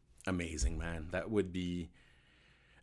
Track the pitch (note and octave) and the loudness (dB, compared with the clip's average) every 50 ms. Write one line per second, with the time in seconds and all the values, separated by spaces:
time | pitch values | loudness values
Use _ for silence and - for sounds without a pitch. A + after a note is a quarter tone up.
0 | _ - - - - F#2+ F#2+ F2 E2+ D#2+ D#2 - - - D#2+ D#2+ E2 E2+ E2+ E2 | _ -20 -20 -8 -2 0 0 2 0 0 0 0 0 0 2 0 -2 -2 -2 -4
1 | D#2 E2 F2+ F2+ E2 G#2 A2 G#2 F#2 F#2 F2 F#2 F2+ F2+ F2 F2 F2 - - - | -4 -2 -2 -2 0 2 4 4 4 4 2 -2 -2 0 0 -2 -4 -6 -10 -18
2 | - - - - - - - - - - - - - - - - | -20 -20 -20 -20 -20 -20 -20 -20 -20 -20 -20 -20 -20 -20 -20 -8